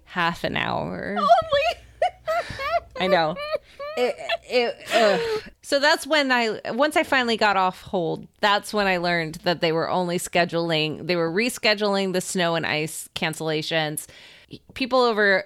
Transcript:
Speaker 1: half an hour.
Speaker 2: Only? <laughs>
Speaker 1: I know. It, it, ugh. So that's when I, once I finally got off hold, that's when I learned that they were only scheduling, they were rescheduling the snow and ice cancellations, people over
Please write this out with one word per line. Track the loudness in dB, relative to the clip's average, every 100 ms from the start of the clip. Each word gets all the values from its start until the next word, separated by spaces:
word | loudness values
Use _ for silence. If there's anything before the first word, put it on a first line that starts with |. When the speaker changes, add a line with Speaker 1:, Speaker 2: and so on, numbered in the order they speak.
Speaker 1:
half | -8 -2 -2 -2
an | -4 -2
hour. | -2 -2 -4 -6 -6 0
Speaker 2:
Only? | 4 4 4 0 0 -4 -12 -4 -4 -4 -6
<laughs> | -4 -6 -8 -4 -4 -4 -4
Speaker 1:
I | 2
know. | 2 2 -2 -6 -6 -8 -14 -10 -2
It, | -2 -2 -6 -6 -2
it, | -2 -2 -4 -2
ugh. | 2 4 2 -2 -6 -8 -18
So | -4 2
that's | 2 2 2
when | 0 2
I, | 2 0 -2 -4
once | 0 2 2
I |
finally | 2 2 2 2
got | 2 4
off | 2 0
hold, | -4 -2 -2 -4 -10 _
that's | 2 2 0
when | 0 2
I | 2
learned | 2 0 -2 -4
that | -2 0
they | 2
were | 2 0
only | 0 0 -2
scheduling, | 0 0 2 0 0 0 0 -2 -2
they | 0
were | 0
rescheduling | 0 -2 0 0 0 0 0 0
the | -2
snow | -2 0 0
and | 0 -2
ice | -2 -4 -8 -12
cancellations, | -6 -4 -4 -4 -4 -2 -2 -2 -6 -12 -18 -20 -20 -20 -20 -14
people | -6 0 2
over | 4 4 4 4